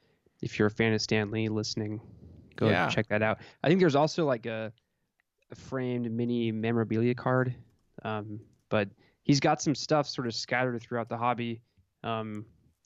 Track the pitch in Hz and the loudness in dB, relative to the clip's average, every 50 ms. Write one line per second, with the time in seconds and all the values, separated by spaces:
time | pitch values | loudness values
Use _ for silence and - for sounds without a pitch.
0 | _ _ _ _ _ _ _ _ - - - - 107 104 107 - 113 113 110 104 | _ _ _ _ _ _ _ _ -10 -6 0 0 0 2 2 2 2 2 2 0
1 | - - 110 107 104 101 113 110 110 110 107 107 107 - - 113 107 104 107 107 | 0 0 2 0 2 0 -2 -2 -2 0 -2 -2 -4 -4 -4 -6 -6 -6 -6 -10
2 | - - - - - - - - - - - - 110 110 95 90 - - 107 120 | -10 -16 -20 -20 -20 -20 -20 -20 -20 -20 -4 0 2 2 4 4 2 0 0 -2
3 | 110 - 104 107 110 110 104 - - - - _ - 147 180 190 180 160 131 139 | -2 0 0 2 2 2 0 -2 -6 -18 -10 _ 2 2 4 6 6 6 6 4
4 | 151 156 - - 160 143 127 113 113 117 113 110 110 107 - _ _ _ _ _ | 4 2 2 0 0 0 0 0 -2 -6 -6 -6 -6 -8 -10 _ _ _ _ _
5 | _ _ _ _ _ _ _ _ _ _ - - - - 135 131 127 123 123 123 | _ _ _ _ _ _ _ _ _ _ -20 -18 -12 -8 -6 -4 -2 -2 -2 -2
6 | 120 117 113 117 120 120 120 120 117 113 110 110 110 113 117 117 113 101 107 110 | -4 -4 -2 -2 -2 0 0 0 0 0 -2 0 0 0 2 2 0 0 0 2
7 | 117 120 120 120 - 127 131 127 127 127 123 - - _ _ _ _ _ _ - | 2 2 0 0 0 2 2 2 2 0 -4 -8 -14 _ _ _ _ _ _ -10
8 | - 113 107 107 104 107 104 110 - _ _ _ _ _ 107 107 101 98 - _ | -8 -6 -6 -6 -8 -10 -12 -14 -14 _ _ _ _ _ 0 0 0 0 -6 _
9 | _ _ _ _ _ - 143 139 - 156 151 - - 165 123 - - - 151 147 | _ _ _ _ _ 2 2 4 4 2 2 2 0 -2 -2 -2 0 2 2 2
10 | 135 - - - 127 117 113 - - - 127 123 127 127 120 113 113 - 120 117 | 2 0 -4 -4 -4 -4 -4 -6 -4 -2 0 0 0 0 -2 -4 -6 -6 -4 -4
11 | 113 113 120 113 117 123 120 110 120 117 117 113 _ _ _ _ _ _ _ _ | -4 -4 -4 -2 0 0 0 0 -2 -6 -6 -8 _ _ _ _ _ _ _ _
12 | - 113 113 110 110 110 107 104 107 - _ _ _ _ _ _ _ | -6 -6 -4 -4 -4 -6 -8 -10 -10 -14 _ _ _ _ _ _ _